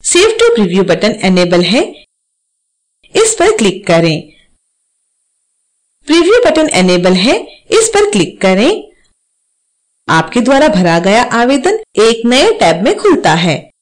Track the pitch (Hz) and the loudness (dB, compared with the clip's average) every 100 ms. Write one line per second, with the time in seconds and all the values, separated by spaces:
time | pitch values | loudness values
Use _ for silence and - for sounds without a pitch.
0 | - 349 427 453 466 466 196 180 185 165 | -2 0 0 2 0 2 0 0 0 0
1 | 208 - 190 180 175 175 170 240 392 - | -2 -2 -2 0 2 0 0 -2 -2 -8
2 | _ _ _ _ _ _ _ _ _ _ | _ _ _ _ _ _ _ _ _ _
3 | _ - 440 - 359 - 208 - - 165 | _ -2 -2 0 0 0 -2 -4 -2 0
4 | 165 151 - _ _ _ _ _ _ _ | 0 -4 -10 _ _ _ _ _ _ _
5 | _ _ _ _ _ _ _ _ _ _ | _ _ _ _ _ _ _ _ _ _
6 | - 330 339 466 359 311 311 - 185 180 | -2 0 2 2 2 0 0 0 0 2
7 | 180 185 214 392 - - _ 440 440 403 | 0 0 0 -2 -6 -20 _ -2 0 0
8 | 415 208 160 - 190 190 262 427 - _ | 0 0 -4 -2 -2 0 0 -2 -8 _
9 | _ _ _ _ _ _ _ _ _ _ | _ _ _ _ _ _ _ _ _ _
10 | - 160 - 247 233 269 302 185 175 170 | -4 -4 -2 -2 0 2 2 2 0 0
11 | 185 214 - 233 240 277 339 440 - - | 0 0 0 -2 0 0 0 -4 -6 0
12 | 220 233 233 254 427 - 180 165 226 403 | 0 2 0 2 2 2 0 0 -2 0
13 | 415 - 180 160 170 139 - _ | 0 0 0 0 -2 -4 -8 _